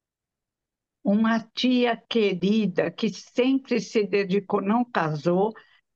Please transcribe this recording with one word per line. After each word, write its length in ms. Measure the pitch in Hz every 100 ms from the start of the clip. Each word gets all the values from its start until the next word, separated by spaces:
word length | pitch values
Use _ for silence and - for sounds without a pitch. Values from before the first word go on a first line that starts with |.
| _ _ _ _ _ _ _ _ _ _
Uma 360 | - 208 226 226 -
tia 420 | - 254 247 240 233 -
querida 840 | 233 202 180 185 220 202 - 160
que 200 | - 220
sempre 720 | - - - 262 269 - 240
se 260 | - 226 196
dedicou, 540 | 202 185 196 190 202
não 240 | 196 233
casou, 680 | 240 202 156 151 175 180 214 - - _ _